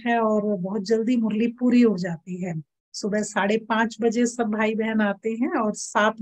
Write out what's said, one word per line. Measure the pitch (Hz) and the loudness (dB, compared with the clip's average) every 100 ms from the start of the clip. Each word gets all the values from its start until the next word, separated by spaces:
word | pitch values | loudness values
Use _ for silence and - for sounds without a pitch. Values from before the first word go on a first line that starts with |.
| 240 | 0
है | 233 | 2
और | 220 214 208 202 | 2 2 0 -2
बहुत | 185 214 | -4 -4
जल्दी | 190 226 226 247 | 0 0 2 0
मुरली | 220 214 233 | 0 0 -2
पूरी | - 247 240 | 0 2 6
हो | 240 185 | 6 4
जाती | 180 170 - 180 | -2 -8 -10 -8
है। | 185 160 - _ _ | -6 -6 -10 _ _
सुबह | - 214 214 | -8 -4 -2
साढ़े | 208 - 202 220 | -2 0 0 0
पाँच | 220 220 226 - | 0 0 0 0
बजे | 233 226 233 | 0 2 0
सब | - | 0
भाई | 220 214 214 220 | -2 0 0 0
बहन | 220 220 | 0 0
आते | 208 202 220 | 0 0 -4
हैं | 226 285 | -2 -2
और | 330 214 | 0 -2
सात | 208 - 220 214 220 | -4 -4 2 2 2